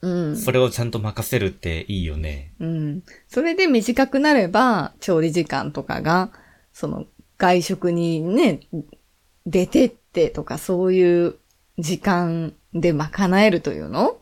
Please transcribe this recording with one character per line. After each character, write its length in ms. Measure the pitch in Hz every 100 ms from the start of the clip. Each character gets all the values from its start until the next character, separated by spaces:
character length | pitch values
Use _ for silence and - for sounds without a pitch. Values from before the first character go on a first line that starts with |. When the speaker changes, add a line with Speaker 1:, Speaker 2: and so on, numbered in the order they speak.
Speaker 1:
う 80 | 180
ん。 280 | 175 160 151
Speaker 2:
そ 140 | 220
れ 60 | 123
を 140 | 127
ち 80 | -
ゃ 60 | 120
ん 40 |
と 80 | 113
任 320 | 107 104 110
せ 80 | 127
る 100 | 98
っ 40 |
て 340 | - 87 80 -
い 120 | 101
い 60 | 82
よ 120 | 76
ね。 360 | 78 71 71 -
Speaker 1:
う 60 | 165
ん。 380 | 165 151 151 - - _
そ 160 | -
れ 100 | 330
で 140 | 339 370
短 400 | 247 202 240 269
く 120 | 277
な 140 | 294
れ 140 | 294 180
ば、 460 | 208 254 214 147 _
調 220 | - 165
理 100 | 165
時 140 | 160 165
間 260 | 135 -
と 120 | 147
か 180 | 135 143
が、 300 | 151 170 185 - _ _ _
そ 140 | - 156
の、 180 | - - _ _ _
外 240 | 185 180
食 300 | 170 190 180
に 300 | 170 170 165
ね、 400 | 165 214 311 156 - 170 - - _ _ _ _ -
出 220 | 165 180
て 180 | - 254
っ 40 |
て 400 | - _ - 156
と 140 | -
か、 140 | - -
そ 280 | - 180 185
う 80 |
い 340 | 185 175 175 170
う 80 | - _ _ _ -
時 220 | 160 180
間 540 | - 180 175 165 160 - _
で 200 | 170 170
賄 500 | 151 151 - 190 190
え 80 | 202
る 100 | 165
と 120 | 151
い 60 | 80
う 80 | 78
の？ 280 | 120 240 480